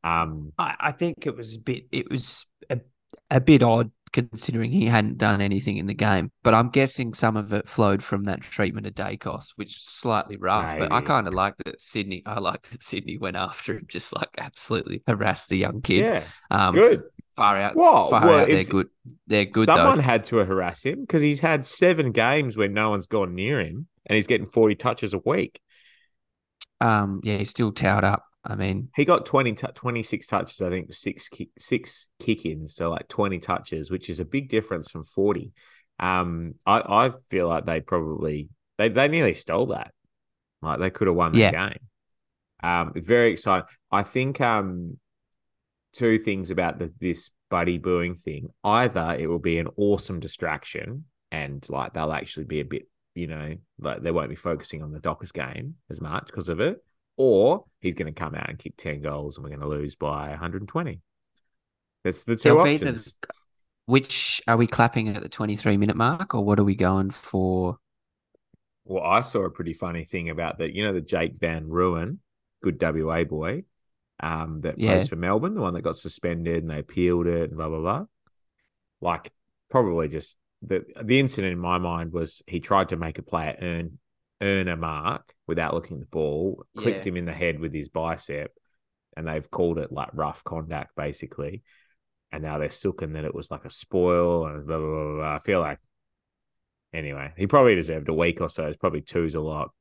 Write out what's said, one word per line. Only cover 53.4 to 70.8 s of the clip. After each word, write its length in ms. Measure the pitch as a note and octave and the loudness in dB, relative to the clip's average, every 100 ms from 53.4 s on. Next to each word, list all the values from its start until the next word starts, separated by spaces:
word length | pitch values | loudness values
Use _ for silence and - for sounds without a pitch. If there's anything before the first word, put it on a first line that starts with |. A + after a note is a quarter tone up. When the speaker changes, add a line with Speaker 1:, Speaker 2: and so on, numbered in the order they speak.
| D2+ D#2+ _ _ | -10 -12 _ _
Speaker 1:
like, 240 | C#2+ - | -8 -4
they 80 | E2 | -2
won't 200 | E2 C#2 | -2 -2
be 40 | D#2+ | -6
focusing 460 | F2 D#2 - D#2 | -4 -4 -6 -12
on 100 | D2+ | -10
the 80 | D2+ | -6
Dockers 320 | E2 D#2 F2+ | -6 -6 -10
game 440 | E2+ B1+ - C3+ E3 _ | -8 -8 -8 -12 -14 _
as 100 | D#2+ | -12
much 300 | - F#2 - | -6 -6 -6
'cause 160 | - F2 | -10 -6
of 120 | E2 | 0
it, 220 | C3 A3+ _ _ _ - | 0 -2 _ _ _ 2
or 480 | C3 G2 A2+ F#3 - _ | 6 8 6 4 -2 _
he's 140 | F#2 | -6
gonna 180 | E2 D#2 | -4 -6
come 220 | - D#2+ | -6 -8
out 140 | D2+ - | -6 -8
and 100 | - | -10
kick 160 | - - | -14 -12
ten 240 | - D2 | -8 -6
goals 340 | D2 D2 D2 D2 | -6 -6 -8 -12
and 80 | |
we're 60 | C#2+ | -14
gonna 180 | D2 D2 | -10 -6
lose 280 | D2+ D2 - | -4 -6 -6
by 340 | D2+ D2 D2 | -4 -4 -8
a 60 | D2+ | -8
hundred 260 | E2+ F#2+ | -8 -8
and 60 | G2+ | -8
twenty. 320 | D#3+ E3 F#2+ _ _ _ _ _ _ _ _ _ _ | -6 -6 -10 _ _ _ _ _ _ _ _ _ _
That's 200 | F#2 F2+ | -4 -4
the 120 | - A#2 | -4 4
two 60 | - | 8
Speaker 2:
There'll 140 | D3+ | 8
be 120 | F3 D3+ | 8 4
the 100 | C#3+ | 0
Speaker 1:
options. 220 | A#2 - _ - - _ _ _ _ - | -4 -10 _ -18 -18 _ _ _ _ 4
Speaker 2:
which, 560 | C3 C3 - - - - | 4 4 -4 -2 -4 2
are 80 | A#2 | 4
we 100 | A#2 | 4
clapping 420 | - A#2 A#2 A2 | 4 4 4 -2
at 140 | G2+ | -4
the 60 | - | -10
twenty-three 480 | - G#2+ G#2 A2+ G2+ | -6 -4 0 2 4
minute 200 | G#2 F2 | 4 2
mark, 380 | A#2 E3 G3 | 2 0 -2
or 100 | - | -2
what 140 | G2+ G#2 | 2 4
are 60 | |
we 100 | G2+ | 4
going 360 | G2 F#2 F#2+ F#2+ | 4 2 2 0
for? 680 | - - F#2+ F#2 F#2 F2+ - _ _ _ _ _ _ _ _ _ _ | -6 -6 -2 0 0 0 -4 _ _ _ _ _ _ _ _ _ _
Speaker 1:
Well, 200 | _ F#2+ | _ -4
I 160 | E2 G2+ | 2 2
saw 200 | B2+ A2+ | 2 -2
a 60 | F#2 | -2
pretty 240 | - E2+ | -4 -10
funny 300 | D#2+ F2+ E2+ | -6 -6 -6
thing 240 | D#2+ F#2 E2 | -6 -8 -6
about 280 | D#2+ E2 - | -4 -6 -4
that. 160 | E2 | -6
You 100 | F2+ | -2